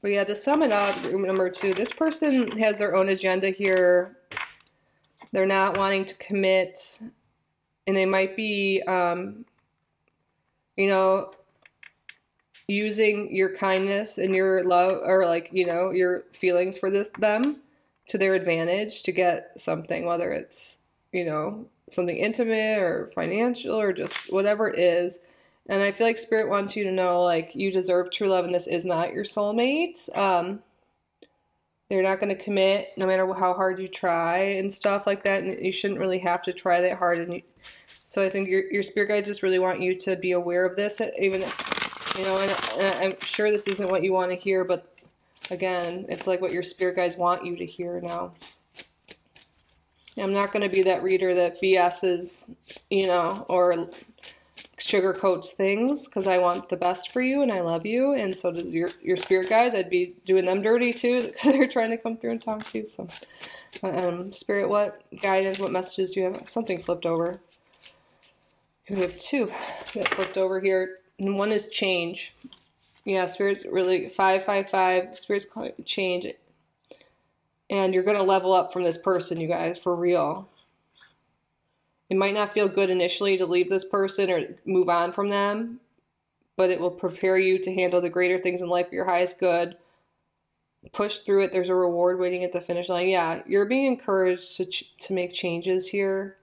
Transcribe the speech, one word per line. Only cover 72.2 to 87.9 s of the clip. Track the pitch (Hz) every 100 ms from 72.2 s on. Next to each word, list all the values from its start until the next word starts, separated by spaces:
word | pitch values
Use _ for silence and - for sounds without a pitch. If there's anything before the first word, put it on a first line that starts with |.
| - _ - - _ _ _ _
Yeah, | - 190 180
Spirit's | 180 196 196
really, | - 190 185 185 -
five | - 190 190
five | 190 202 196
five, | 190 185 185 180 -
Spirit's | - 202 202
calling | 220 - -
change. | - - 190 180 180 - _ _ _ _ _ - _ _ _ _ _ _ _
And | 196 190
you're | 185
gonna | 190 208
level | 190 190 185
up | 185 175
from | 180
this | 175 165
person, | - 180 175 165
you | 165
guys, | 170 165 175
for | - 175
real. | 175 175 147 170 196 _ _ _ _ _ - _ _ _ _ _ _ _ _ _ _
It | 190
might | 196
not | 208 208
feel | 214 202
good | 196 190
initially | 185 175 - 202 190
to | 180
leave | 180 180
this | 190
person | 190 202 196 190 190
or | 175 143 -
move | - 185 180
on | 170 180
from | 180 202
them, | 202 202 208 233 240 _ _ _ _ _ _ _ -
but | 185
it | 180
will | 180
prepare | 175 180 180 190 190
you | 190 185
to | 185
handle | 185 180